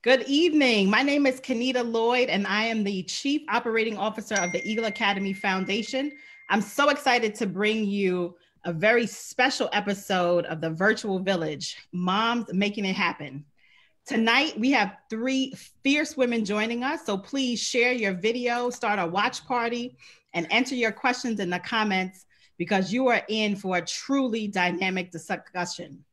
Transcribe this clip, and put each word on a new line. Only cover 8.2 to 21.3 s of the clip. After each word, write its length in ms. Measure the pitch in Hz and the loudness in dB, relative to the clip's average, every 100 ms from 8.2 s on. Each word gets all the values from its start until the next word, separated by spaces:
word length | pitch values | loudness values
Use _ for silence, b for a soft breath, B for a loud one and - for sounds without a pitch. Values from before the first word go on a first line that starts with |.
| 175 b b b 175 | -4 b b b -8
a 60 | |
very 320 | 165 208 233 233 | 0 4 4 0
special 640 | - - - 254 - 247 | -6 -12 0 0 2 0
episode 720 | - 196 196 - 190 175 175 | 0 -2 -6 -2 0 2 2
of 160 | 165 165 | 0 -4
the 80 | 165 | -4
Virtual 520 | 160 196 226 220 190 | 2 2 2 -2 -2
Village, 580 | 190 185 160 143 - - - | 0 0 -2 -6 -8 -12 -10
Moms 600 | 175 180 196 226 240 220 | -4 0 2 2 0 -2
Making 320 | 185 202 208 | 0 0 0
It 100 | 196 | -2
Happen. 520 | 190 180 - 147 135 151 _ b b b b | 0 0 -2 -10 -12 -16 _ b b b b
Tonight, 560 | - 233 226 247 311 254 | -4 0 4 4 2 0
we 100 | 247 | 2
have 220 | 262 196 - _ | 4 2 -2 _
three 460 | 220 247 269 262 - - _ | -4 -2 0 -2 -6 -20 _
fierce 360 | 269 294 302 - | 2 2 0 0
women 260 | 247 233 | 0 2
joining 400 | 202 208 226 240 | 0 -2 -2 -2
us, 220 | 254 320 - | -4 -4 -4
so 100 | 196 | -6
please 420 | - 277 254 233 | -4 -2 -2 -2
share 360 | - 247 247 | -2 2 2
your 180 | 247 202 | 2 -2
video, 560 | 185 208 247 240 240 247 | 0 -2 0 -2 -2 -2
start 300 | 240 226 208 | -2 -2 0
a 80 | 170 | 0
watch 400 | 185 226 - - | 0 0 -2 -4
party, 500 | 247 233 240 240 B B B B | -2 0 -4 -6 B B B B
and 120 | 175 165 | -6 0
enter 240 | 220 262 | 0 2
your 180 | 254 226 | 0 -2
questions 480 | 208 254 247 247 | 0 0 0 -4